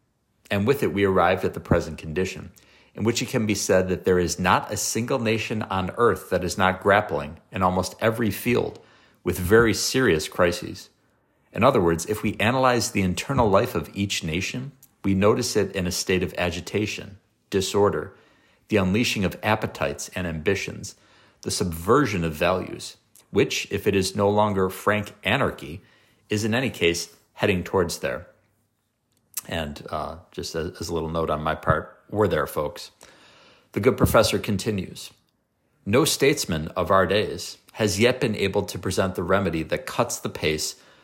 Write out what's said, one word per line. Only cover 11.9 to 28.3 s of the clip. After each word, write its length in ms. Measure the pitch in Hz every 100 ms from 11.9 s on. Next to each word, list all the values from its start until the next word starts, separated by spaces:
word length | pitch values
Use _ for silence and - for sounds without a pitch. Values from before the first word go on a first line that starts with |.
| 82 -
if 180 | 104
we 140 | 107 -
analyze 520 | 104 131 131 120 -
the 100 | 104
internal 480 | 95 90 - 135 113
life 260 | 95 117 85
of 140 | 76
each 300 | 101 101 -
nation, 480 | 85 85 - 131 139 - - _
we 100 | 98
notice 440 | 95 104 123 120 107
it 180 | 95 98
in 100 | 90
a 60 |
state 320 | 87 - 92
of 100 | 87 -
agitation, 800 | 87 85 87 101 107 - 95 - _ _ _
disorder, 680 | 98 92 101 101 76 - - _ _ _ _ _
the 80 | 104
unleashing 480 | 92 104 120 113 90
of 120 | -
appetites 640 | 104 110 113 - 71 71 - 92
and 100 | 90
ambitions, 720 | 80 78 98 - - - - _ _ _ _
the 100 | -
subversion 720 | - 92 82 85 135 139 92
of 80 | 82
values, 640 | 76 87 92 - - - - _ - _
which, 360 | 98 175 - -
if 160 | 101 -
it 100 | 95
is 200 | 92 -
no 120 | 101
longer 440 | 104 107 98 92
frank 420 | - - 104 104 -
anarchy, 600 | 92 110 92 - 71 87 - _ _ _ _
is 120 | 104
in 120 | 110 117
any 160 | 127
case 440 | - 87 85 - - _
heading 300 | - 104 92
towards 360 | 80 98 85 -
there. 260 | 69 62 -